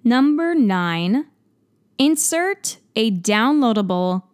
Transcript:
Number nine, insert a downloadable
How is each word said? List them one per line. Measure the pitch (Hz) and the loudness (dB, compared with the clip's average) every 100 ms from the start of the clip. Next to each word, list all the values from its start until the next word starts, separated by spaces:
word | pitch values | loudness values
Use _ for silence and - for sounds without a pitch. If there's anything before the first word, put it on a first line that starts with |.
Number | 233 247 277 302 330 | 2 2 2 2 0
nine, | 339 220 185 175 165 175 247 302 _ _ _ _ _ _ - | 0 0 0 -2 -2 -2 -2 -4 _ _ _ _ _ _ -2
insert | 277 311 - 320 359 392 - - _ | 0 0 -2 -2 -4 -4 -10 -12 _
a | - 226 | -2 -2
downloadable | 185 175 208 240 302 254 214 190 180 180 185 - | -2 0 0 2 2 2 0 -2 -2 -2 -4 -8